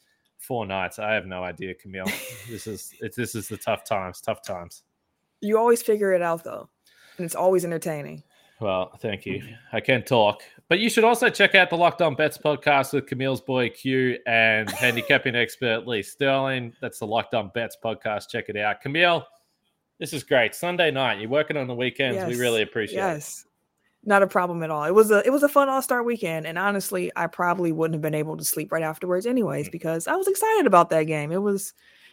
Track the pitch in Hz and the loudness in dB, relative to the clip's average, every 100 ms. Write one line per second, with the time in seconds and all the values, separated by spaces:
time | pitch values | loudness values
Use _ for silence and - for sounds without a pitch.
0 | _ _ _ _ - 123 98 95 90 - | _ _ _ _ -10 -8 -4 -4 -4 -6
1 | 107 110 98 92 90 85 92 90 101 92 | -2 -2 -4 -8 -8 -10 -12 -12 -14 -8
2 | 95 - - 107 110 110 110 98 - - | -6 -6 -10 -16 -14 -14 -12 -12 -14 -14
3 | 104 - 113 113 - 104 - 107 - 104 | -12 -8 -8 -8 -10 -8 -4 -4 -4 -6
4 | 92 - - 107 - 92 87 - _ _ | -6 -8 -8 -8 -8 -12 -12 -20 _ _
5 | _ _ _ _ 208 220 233 233 - 214 | _ _ _ _ -2 2 4 2 2 0
6 | 196 180 170 170 - - - _ _ _ | 2 0 0 -4 -8 -14 -16 _ _ _
7 | _ - 170 156 185 185 175 165 170 151 | _ -10 -8 0 2 2 0 -4 -4 -6
8 | 143 151 - _ _ _ 107 92 92 - | -8 -14 -18 _ _ _ -2 -2 -2 -6
9 | 113 98 98 98 - - - 110 - 127 | -6 -6 -6 -10 -10 -18 -8 -4 0 0
10 | - 123 104 - - - _ 180 226 - | 2 4 4 2 -8 -20 _ 0 2 4
11 | 220 233 247 - 196 196 180 170 170 156 | 4 4 2 4 4 6 4 4 2 4
12 | 165 127 151 - 151 147 147 139 135 143 | 0 2 -2 0 -2 0 2 2 2 -2
13 | 135 127 135 127 - 131 120 - 131 131 | -4 -4 -4 -4 -2 -2 -2 -4 -2 0
14 | 127 117 120 113 113 110 104 98 123 120 | 0 -2 0 4 6 4 0 0 2 2
15 | - 139 131 120 113 - 123 113 123 110 | 2 2 4 0 -2 -2 -2 -2 -2 -4
16 | 98 - 139 135 135 131 117 - 123 - | -4 -2 0 2 0 -4 -6 -10 -12 -8
17 | 107 113 - 117 98 120 113 - 113 104 | -2 -2 0 -4 -4 -6 -6 -6 -8 -6
18 | 110 104 - 117 104 104 104 101 135 156 | -6 -6 -6 -10 -8 -4 -4 -4 -4 2
19 | 175 170 - _ _ _ _ _ _ _ | 2 2 -2 _ _ _ _ _ _ _
20 | 160 143 - 135 110 - 175 180 160 135 | -8 -8 2 4 4 0 -4 0 0 2
21 | 127 101 110 143 151 151 127 120 127 120 | 0 -2 -2 0 0 -2 -4 -2 -4 -2
22 | 135 117 117 120 123 113 104 117 107 190 | -2 -2 -4 -2 0 2 0 -2 -4 -2
23 | 190 151 - - - _ _ _ _ _ | -4 -4 -8 -16 -20 _ _ _ _ _
24 | 208 202 190 202 180 170 160 151 151 202 | 2 4 4 2 0 -2 -4 -2 4 6
25 | 220 208 208 277 285 285 277 262 254 247 | 6 6 4 4 4 4 4 0 0 -2
26 | 240 233 175 160 160 165 196 202 190 185 | 0 -2 -4 -4 -6 -2 0 0 -2 -4
27 | 180 - 170 - 175 180 170 160 160 160 | -4 -4 -4 0 0 2 0 0 0 0
28 | 156 151 151 160 156 - 151 165 156 156 | -2 -2 -4 -4 -4 -4 -4 -4 -4 -4
29 | 180 180 220 254 190 143 147 170 165 160 | -2 -2 0 0 0 -2 -6 -6 -4 -4
30 | - 349 392 392 440 440 269 180 170 160 | -2 -2 0 0 2 2 6 6 6 4
31 | 156 156 147 180 208 196 - - _ _ | 2 -2 -2 -2 -2 -2 -6 -14 _ _
32 | - | -20